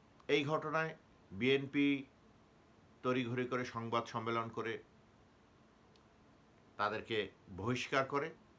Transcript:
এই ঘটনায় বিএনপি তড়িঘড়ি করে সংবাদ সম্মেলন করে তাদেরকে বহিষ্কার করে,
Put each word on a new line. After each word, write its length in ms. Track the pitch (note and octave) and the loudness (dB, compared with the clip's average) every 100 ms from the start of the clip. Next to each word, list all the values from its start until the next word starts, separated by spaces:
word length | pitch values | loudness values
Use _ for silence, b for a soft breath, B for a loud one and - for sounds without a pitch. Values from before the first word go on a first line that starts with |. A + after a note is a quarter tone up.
| - - - | -20 -12 0
এই 160 | D3 | 2
ঘটনায় 520 | D3 D#3 D#3 D#3 D#3+ - - - - | 2 0 0 0 0 -4 -18 -20 -14
বিএনপি 720 | F#2+ B2 C#3 C#3 D3 C#3+ C#3 C#3 - - - - - - - - - | 0 4 4 2 2 2 2 -4 -18 -20 -20 -20 -20 -20 -20 -20 -4
তড়িঘড়ি 440 | B2+ B2+ A#2 B2 B2+ | 0 0 0 0 0
করে 180 | B2+ | -2
সংবাদ 400 | B2 A#2 A2+ A#2 | -4 -4 0 0
সম্মেলন 440 | A2+ A#2+ A2+ A#2 A#2 | 0 -2 0 0 -2
করে 340 | A2+ A2 A2+ - - - - - - - - - - - - - - - - - - - - | -4 -4 -6 -10 -20 -20 -20 -20 -20 -20 -20 -20 -20 -20 -20 -20 -20 -20 -20 -20 -20 -14 -2
তাদেরকে 540 | G#2 G#2+ F#2+ A2 G2 - - F#2 | -2 -2 -2 -2 -2 -6 -16 -6
বহিষ্কার 480 | G#2+ B2+ - C#3 | -2 -2 0 0
করে, 260 | C3 C#3+ D#3 - - | 2 0 -2 -8 -20